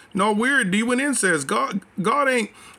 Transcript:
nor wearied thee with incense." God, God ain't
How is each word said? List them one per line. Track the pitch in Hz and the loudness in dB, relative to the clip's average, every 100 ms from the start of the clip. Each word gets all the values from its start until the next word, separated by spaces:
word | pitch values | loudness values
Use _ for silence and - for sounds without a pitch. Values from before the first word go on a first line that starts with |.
| - | -8
nor | 185 208 214 | -2 0 2
wearied | 247 277 202 | 2 2 2
thee | 202 | 0
with | 233 247 | 0 0
incense." | 294 262 190 160 | 0 0 0 0
God, | 135 113 135 196 - - | 0 -2 -2 -6 -10 -4
God | 196 277 269 | -2 0 2
ain't | 247 208 - - | 0 -2 -8 -20